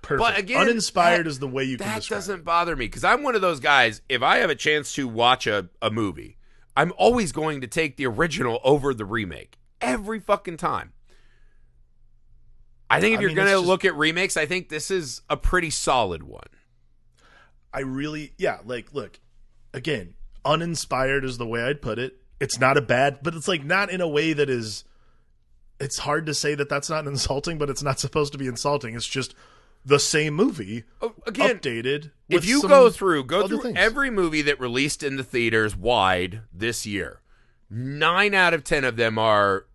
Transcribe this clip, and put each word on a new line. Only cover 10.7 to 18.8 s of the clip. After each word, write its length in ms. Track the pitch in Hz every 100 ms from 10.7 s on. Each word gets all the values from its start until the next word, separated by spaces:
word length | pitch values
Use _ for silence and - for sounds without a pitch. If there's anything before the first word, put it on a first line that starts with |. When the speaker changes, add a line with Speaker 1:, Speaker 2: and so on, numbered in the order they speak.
| 110 - - - - - _ - - - _ _ _ - _ _ - - - - _ -
Speaker 2:
I 120 | 143
think 140 | 202
if 40 | 220
Speaker 1:
I 40 |
Speaker 2:
you're 80 | 196
Speaker 1:
mean, 60 | 160
Speaker 2:
gonna 140 | 196
Speaker 1:
it's 80 | 196
just 60 | 180
Speaker 2:
look 180 | 185
at 120 | 190 151
remakes, 400 | 156 165 190 175
I 100 | 151
think 220 | 180 170
this 220 | 156 -
is 300 | 190 147 - _
a 80 | 147
pretty 340 | - 180 165
solid 520 | - - 131 104 82
one. 240 | 71 50 - _ _ _ _ _ _ _ _ - _ _ _
Speaker 1:
I 60 | 135
really, 520 | 135 131 151 151 147 -
yeah, 200 | 180 101
like, 300 | 101 123